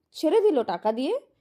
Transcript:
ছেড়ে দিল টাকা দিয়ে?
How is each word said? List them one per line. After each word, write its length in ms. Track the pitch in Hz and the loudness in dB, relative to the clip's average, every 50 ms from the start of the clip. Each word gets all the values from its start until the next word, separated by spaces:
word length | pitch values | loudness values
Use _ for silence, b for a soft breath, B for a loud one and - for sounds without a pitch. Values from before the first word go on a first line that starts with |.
| _ _ - | _ _ -8
ছেড়ে 280 | - - 311 359 453 | -4 0 2 2 4
দিল 220 | 392 427 311 247 226 | 4 4 2 2 0
টাকা 300 | - 175 175 - 214 220 | -2 -4 -4 -2 -4 -2
দিয়ে? 260 | 233 262 330 453 571 - _ _ _ | -2 -2 -4 -4 -4 -8 _ _ _